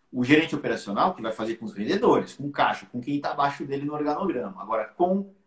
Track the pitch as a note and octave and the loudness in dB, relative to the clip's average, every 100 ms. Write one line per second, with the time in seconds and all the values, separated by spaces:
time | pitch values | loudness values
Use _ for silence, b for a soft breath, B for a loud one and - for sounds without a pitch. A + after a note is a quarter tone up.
0 | b B2+ B2 D3+ D#3+ D3 B2 A2+ G2+ G#2+ | b -2 6 6 6 0 -2 -2 -2 2
1 | F#3 - A2 - A2+ A2+ G#2+ F#2+ A#2 G#3 | 2 0 -6 -4 -4 -4 -8 -6 -2 2
2 | G#3+ A#2 - - C#3+ - C3+ - - B2 | 4 4 2 -6 -6 0 0 0 -8 -8
3 | C3 C#3+ D3+ C3+ C#3 - C#3+ C#3 D3 D3 | -4 -2 -2 0 0 -2 -6 -4 -4 -2
4 | D3 D#3 F#3+ B2+ G2+ F#2+ - A2 G#2+ - | -2 0 -2 -2 -6 -10 -6 -4 -4 0
5 | F3+ G3 G3 - | 2 2 -2 -12